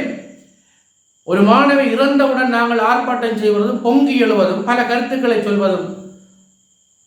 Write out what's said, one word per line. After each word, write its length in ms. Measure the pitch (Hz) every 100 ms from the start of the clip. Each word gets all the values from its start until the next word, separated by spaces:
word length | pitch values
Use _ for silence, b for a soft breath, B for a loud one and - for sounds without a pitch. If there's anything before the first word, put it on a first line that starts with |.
| - - - - _ _ _ _ _ _ _ _ -
ஒரு 140 | 196
மாணவி 420 | 202 247 277 277 247
இறந்தவுடன் 680 | 233 277 285 269 254 254
நாங்கள் 280 | 233 240 233
ஆர்ப்பாட்டம் 560 | 220 247 254 240 233 208
செய்வதும் 400 | 208 208 214 -
பொங்கி 320 | 233 277 277 254
எழுவதும் 460 | 226 208 180 185
பல 140 | - -
கருத்துக்களை 560 | 233 240 226 262 247 214
சொல்வதும் 460 | 208 202 196 180 180 - - - _ _ _ _ _ _ _ _